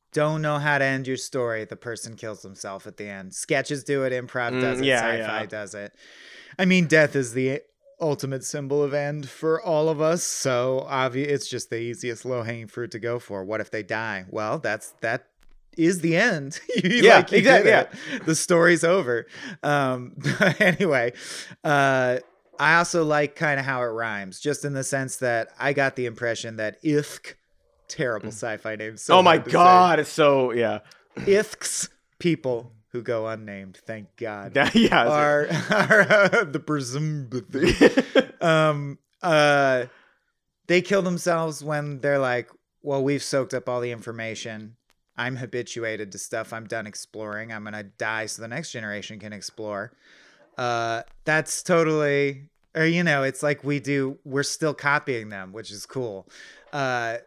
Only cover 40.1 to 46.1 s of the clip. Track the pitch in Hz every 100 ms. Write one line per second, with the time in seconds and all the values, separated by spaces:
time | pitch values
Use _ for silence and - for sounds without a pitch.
40.1 | _ _ _ _ _ - 175 180 196 180
41.1 | 175 175 165 160 143 143 151 147 139 143
42.1 | 139 131 123 113 _ _ _ 143 139 135
43.1 | 143 - 139 127 131 - 123 123 113 117
44.1 | 113 113 104 117 107 107 117 _ _ _
45.1 | - 120 127 127 123 120 120 113 110 104